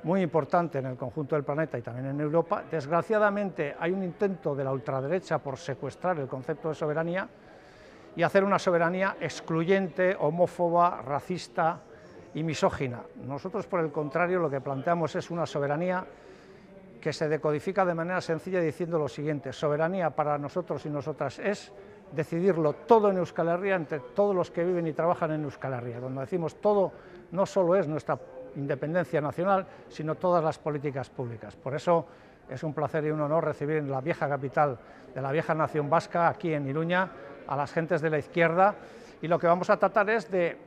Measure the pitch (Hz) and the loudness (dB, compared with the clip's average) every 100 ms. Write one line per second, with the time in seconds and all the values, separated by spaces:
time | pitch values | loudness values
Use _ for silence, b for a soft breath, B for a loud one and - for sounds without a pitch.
0 | 156 196 175 156 139 180 170 139 131 127 | 0 0 2 2 2 2 2 -2 -4 -6
1 | 131 160 143 156 143 143 160 123 117 120 | -6 -6 0 0 0 -2 -2 -4 -6 -8
2 | 135 143 151 160 165 208 - 160 139 170 | -6 -2 2 2 2 -2 -2 -6 0 0
3 | 165 214 208 202 196 - 147 - 165 190 | 2 2 2 2 -4 -2 -4 -2 -2 -2
4 | 185 - 202 180 165 139 135 135 127 135 | -4 -2 -2 0 -2 -2 -2 -2 -2 -4
5 | 135 185 175 156 143 131 - 135 139 - | -2 -4 -2 -4 -2 -8 -8 -6 -8 -4
6 | 180 170 131 135 131 156 165 151 156 151 | -4 -2 -4 -6 -6 -6 -4 -4 -2 -2
7 | 165 180 220 - B B B B B B | -2 -4 -6 -12 B B B B B B
8 | B - 170 196 196 185 - 170 170 185 | B 0 4 4 4 4 4 4 4 2
9 | 190 - 165 - - 165 165 196 190 - | 0 0 -6 -6 -2 0 4 4 2 2
10 | 185 196 147 165 208 - 175 170 175 110 | 2 4 0 4 2 2 2 6 4 2
11 | 120 143 - 180 - - 160 165 - B | -4 -4 -2 -6 -6 0 0 0 -10 B
12 | B B B 147 160 147 190 - 135 117 | B B B -4 -2 2 2 2 -4 -6
13 | 110 - - 143 - 202 - 185 160 151 | -12 -14 -10 -8 -6 -6 -2 0 0 -2
14 | 151 160 175 185 160 135 139 135 135 170 | -2 0 2 2 2 0 -2 -4 0 2
15 | 156 185 - 170 156 156 143 147 180 185 | 2 -2 -4 -4 -4 -2 -2 0 0 -2
16 | - B B B B B B B - - | -4 B B B B B B B -20 -8
17 | - 139 156 151 151 151 - 190 185 165 | -6 -2 0 0 0 0 -2 0 2 0
18 | 165 185 160 160 185 185 160 - 170 165 | -2 -4 -2 -4 0 0 0 -2 -2 0
19 | 147 - 147 147 131 120 156 147 160 190 | -2 -2 -2 -2 -4 -2 0 2 0 2
20 | 165 131 147 147 143 185 170 151 160 147 | -2 0 0 0 -2 -4 -4 -6 -4 -6
21 | 139 143 143 - 208 202 - - B B | -4 -4 -4 -2 -4 -4 -6 -18 B B
22 | B 139 151 165 190 170 156 147 - 226 | B -6 -2 2 2 4 2 0 6 8
23 | 208 190 165 - 165 175 196 190 151 156 | 8 2 -2 0 0 0 0 0 -2 -6
24 | - - 202 190 165 - 170 180 165 147 | -6 2 2 4 0 0 0 0 -2 0
25 | 165 175 165 156 147 - 135 127 123 120 | 0 2 0 -2 -4 -6 -6 -4 -6 -8
26 | 127 131 135 185 160 - 208 208 180 B | -8 -6 -4 -4 -4 0 2 4 2 B
27 | B B B 170 190 - 175 190 151 151 | B B B -2 0 2 4 4 2 -2
28 | - 143 - - - - 139 139 147 175 | -2 -4 -4 -16 -14 -8 -4 -4 -2 -2
29 | 165 156 147 - 180 196 180 B B - | 0 0 -2 -2 2 2 0 B B -8
30 | 156 151 180 175 156 143 160 147 143 135 | -6 -2 2 4 2 -2 -4 -2 -2 -4
31 | 123 - 123 113 104 - - 147 - 170 | -8 -8 -8 -8 -12 -10 -6 -2 4 4
32 | - B B B - 131 160 139 147 160 | 2 B B B -12 -8 -6 -2 0 0
33 | 151 156 147 160 156 143 147 156 143 135 | 0 0 2 2 0 -2 -2 -2 0 -4
34 | 135 160 151 139 131 160 147 120 B B | -2 -2 -2 -2 -2 2 2 2 B B
35 | B - 135 147 160 160 147 156 143 165 | B -6 -2 -2 0 0 2 0 2 2
36 | - 175 165 131 175 151 139 143 165 180 | 2 2 2 2 -2 -2 -2 -2 0 2
37 | 190 B B B - 139 143 - 165 170 | 0 B B B -6 -4 -2 -2 0 0
38 | 160 151 - 175 170 165 196 202 B B | 2 0 -2 2 2 6 4 4 B B
39 | B B 156 170 170 175 180 208 196 214 | B B 0 2 4 4 4 4 4 4
40 | 202 226 - 185 170 - | 2 0 0 0 0 -2